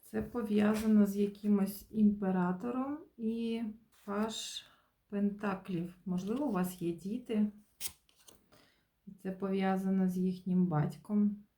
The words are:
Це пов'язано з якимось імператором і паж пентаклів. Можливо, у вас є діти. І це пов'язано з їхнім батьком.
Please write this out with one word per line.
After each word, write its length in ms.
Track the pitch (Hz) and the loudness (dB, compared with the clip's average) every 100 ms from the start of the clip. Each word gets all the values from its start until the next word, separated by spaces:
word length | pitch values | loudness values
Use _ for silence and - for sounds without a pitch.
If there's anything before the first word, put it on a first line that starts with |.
| - | -8
Це 80 | 214 | -6
пов'язано 840 | 214 240 214 208 208 220 220 214 202 | -4 -4 0 2 4 2 4 6 6
з 100 | 202 | 4
якимось 720 | 202 202 208 202 196 - - | -2 -2 2 2 2 -4 -10
імператором 1080 | 220 208 208 190 185 180 180 240 247 277 294 339 - | 2 4 4 0 0 0 -2 -4 -4 -4 -6 -12 -8
і 460 | 226 226 233 226 226 - _ _ | -6 -4 -4 -4 -6 -10 _ _
паж 600 | - 202 220 - - - - _ _ _ _ | -8 -2 -2 -4 -10 -12 -16 _ _ _ _
пентаклів. 880 | 202 202 202 208 190 - 180 175 - - | -2 -2 -2 -6 -6 -6 -6 -6 -8 -6
Можливо, 400 | 180 190 240 294 | -4 -2 -2 -2
у 60 | |
вас 300 | 196 180 - | 0 -2 -2
є 100 | 170 | -6
діти. 600 | 165 196 240 - 220 208 - - _ - - _ _ - - _ _ _ _ _ _ - | -4 -6 -8 -4 0 0 -2 -20 _ -10 -10 _ _ -20 -20 _ _ _ _ _ _ -20
І 60 | |
це 200 | 190 190 | -12 -8
пов'язано 760 | 190 196 196 190 190 190 190 185 | -6 -2 0 2 0 2 2 2
з 80 | 180 | 2
їхнім 500 | 185 185 - 180 180 | -2 -2 0 2 4
батьком. 760 | 151 147 - - 208 208 - - | 4 0 -2 -4 2 2 0 -12